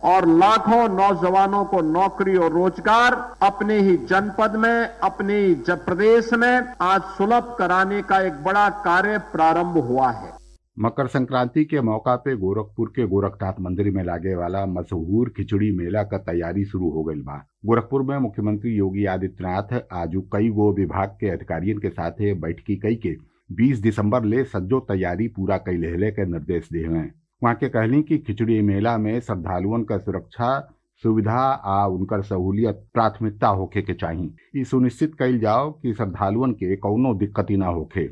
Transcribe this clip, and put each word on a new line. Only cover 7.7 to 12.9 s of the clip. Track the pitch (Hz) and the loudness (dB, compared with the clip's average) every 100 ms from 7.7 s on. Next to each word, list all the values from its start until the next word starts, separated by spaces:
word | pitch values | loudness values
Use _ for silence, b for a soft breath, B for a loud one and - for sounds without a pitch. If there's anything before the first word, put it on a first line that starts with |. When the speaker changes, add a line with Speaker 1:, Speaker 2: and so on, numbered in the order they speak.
| 180 190 202 | 2 2 -2
Speaker 1:
का | 190 190 | 0 2
एक | 190 147 | 2 -2
बड़ा | 160 196 208 196 | 0 2 2 2
कार्य | 180 180 196 214 - | 0 2 2 -2 -4
प्रारंभ | 160 165 165 175 170 | 2 4 4 2 0
हुआ | 120 127 131 | 0 2 2
है। | 117 - - - - _ - | 0 -10 -16 -20 -20 _ -2
Speaker 2:
मकर | 110 117 131 | -2 0 -2
संक्रांति | 139 127 131 123 139 | -2 0 0 0 0
के | 151 151 | 0 0
मौका | 117 107 127 123 | 0 0 0 0
पे | 139 127 | 0 -2
गोरखपुर | 92 101 104 - | -2 -2 -4 -4
के | 113 | -4